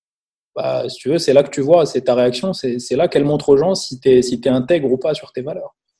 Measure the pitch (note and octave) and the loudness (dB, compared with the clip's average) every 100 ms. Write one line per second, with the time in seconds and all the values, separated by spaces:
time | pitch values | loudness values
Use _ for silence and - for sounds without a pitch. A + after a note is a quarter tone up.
0 | _ _ _ _ _ C3+ C3 B2+ B2 - | _ _ _ _ _ -8 -4 -4 -6 -8
1 | C3 E3 E3 C3+ C#3 - C3+ E3+ C#3+ C3 | -4 -2 2 2 2 0 2 4 2 -2
2 | B2+ B2 B2 B2 - A2+ C3 A#2+ - B2+ | 0 2 2 0 -4 -4 -6 -6 -4 -2
3 | F3 D3+ C#3+ D3 C#3+ C#3 E3+ F#3 - B2+ | 0 2 0 0 2 4 2 -2 -6 -2
4 | C#3 B2+ B2 A#2+ C3+ B2+ B2+ F3 C3+ C3 | 4 4 4 -2 -2 0 0 0 0 -2
5 | D#3 D3 - - C3 E3+ C#3+ _ _ | -2 -6 -8 -12 -10 -10 -14 _ _